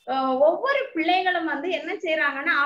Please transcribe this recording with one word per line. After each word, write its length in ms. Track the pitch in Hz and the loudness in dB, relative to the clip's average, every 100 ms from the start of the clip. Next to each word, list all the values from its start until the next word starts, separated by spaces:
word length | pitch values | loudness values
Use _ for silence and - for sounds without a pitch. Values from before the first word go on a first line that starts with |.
| - | -6
ஆஹ், 320 | 262 262 254 | -2 0 4
ஒவ்வொரு 520 | 294 339 523 554 440 | 4 4 0 0 -2
பிள்ளைகளும் 500 | 330 320 359 370 359 | -2 2 2 2 0
வந்து 260 | 320 277 359 | -2 -4 -4
என்ன 220 | 320 311 | -4 -4
செய்யறாங்கன்னா 640 | 403 339 311 294 269 302 302 | -6 -2 0 0 -2 0 0